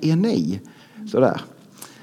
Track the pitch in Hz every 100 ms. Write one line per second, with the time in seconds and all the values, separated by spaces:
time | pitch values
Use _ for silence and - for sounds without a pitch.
0 | 160 165 220 175 78 98 - - - -
1 | - 120 127 - - - - - - -